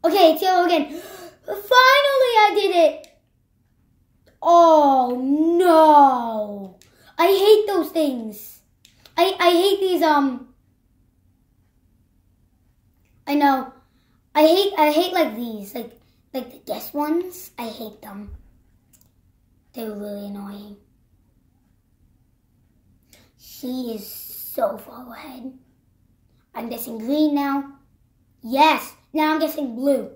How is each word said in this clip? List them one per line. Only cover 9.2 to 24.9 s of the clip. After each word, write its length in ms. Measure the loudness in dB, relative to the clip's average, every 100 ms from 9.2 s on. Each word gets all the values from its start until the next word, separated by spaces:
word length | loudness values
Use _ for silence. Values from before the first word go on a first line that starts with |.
| -2 2
I 100 | 2
hate 300 | 4 2 0
these, 220 | -2 0
um, 520 | 2 2 0 -6 -16 _ _ _ _ _ _ _ _ _ _ _ _ _ _ _ _ _ _ _ _ _ _ _ _ _ _ _ -4
I 80 |
know. 380 | 0 2 0 -6 _ _ _ _ _ _ 2
I 60 | 4
hate, 260 | 4 0 0
I 140 | 0
hate, 200 | 2 -2
like, 220 | -2 -4
these, 400 | -6 -12 -12 -12
like, 160 | -14 -14 _ _ _ _
like, 200 | -14 -14
the 60 | -20
guest 360 | -12 -12 -10
ones. 560 | -8 -4 -4 -6 -16 -20 -14
I 100 | -14
hate 320 | -14 -16 -18
them. 340 | -20 -18 -18 -20 _ _ _ _ _ _ _ _ _ _ _ _ _
They're 180 | -14 -12
really 360 | -12 -12 -12 -12
annoying. 500 | -14 -14 -16 -20 -20 _ _ _ _ _ _ _ _ _ _ _ _ _ _ _ _ _ _ _ _ _ _ _ _ _ _
She 540 | -20 -14 -12 -10 -10 -10
is 100 | -14
so 720 | -18 -18 -18 -14 -6 -6 -6
far 340 | -18